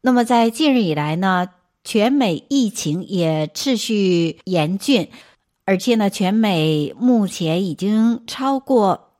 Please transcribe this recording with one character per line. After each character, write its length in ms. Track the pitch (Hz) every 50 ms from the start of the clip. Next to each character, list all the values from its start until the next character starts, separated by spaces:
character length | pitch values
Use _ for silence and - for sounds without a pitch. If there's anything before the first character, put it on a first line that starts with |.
| -
那 100 | 254 254
么 120 | 247 240
在 240 | 226 247 233 226 226
近 240 | 226 - 311 302 269
日 100 | 254 220
以 120 | 170 151
来 220 | 147 147 151 156
呢， 320 | 170 190 190 185 180 180 185 _ _ _ _ _ _ _
全 300 | - - 220 208 240 269
美 340 | 294 262 202 165 135 - _
疫 220 | 269 277 247 208
情 340 | - - - 160 147 175 185
也 460 | - 202 185 170 160 160 156 151 147 _
持 240 | - - 277 254
续 640 | 214 - - 226 208 202 185 180 170 170 165 - - -
严 340 | - 185 170 151 156 185 196
峻， 300 | - - 277 220 160 - - - - _ _ _ _ _ _ _ _
而 120 | - 196
且 200 | 185 - 247 233
呢， 120 | 220 208 196
全 240 | 196 - 196 180 202
美 640 | 220 226 208 190 165 156 156 156 151 147 - -
目 300 | - 220 247 254 226 202
前 380 | 180 - - 180 160 160 175 202
已 100 | 185 151
经 480 | - 180 202 214 220 220 233 233 226 - -
超 320 | - - 262 269 277 269
过 500 | 262 - 269 240 208 190 160 - _ _ _ _